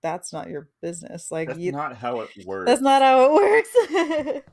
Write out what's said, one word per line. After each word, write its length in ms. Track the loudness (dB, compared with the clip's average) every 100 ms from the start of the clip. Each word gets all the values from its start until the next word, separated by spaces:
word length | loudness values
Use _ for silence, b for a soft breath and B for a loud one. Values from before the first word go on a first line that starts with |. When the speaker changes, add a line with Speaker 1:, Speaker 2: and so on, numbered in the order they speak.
Speaker 1:
"That's 300 | -8 -8 -10
not 180 | -14 -12
your 200 | -12 -14 _
business." 480 | -12 -12 -14 -16 -10
Like, 160 | -8 -6
Speaker 2:
That's 120 | -6
Speaker 1:
you 120 | -6
Speaker 2:
not 240 | -6 -8 -8
how 240 | -6 -6
it 80 | -8 -10 -8 -4 0
Speaker 1:
That's 160 | 2
not 200 | 4 4
Speaker 2:
works. 0 |
Speaker 1:
how 240 | 6 6 6
it 80 |
works. 1120 | 6 4 2 2 2 2 0 -2 -2 -4 -8 -10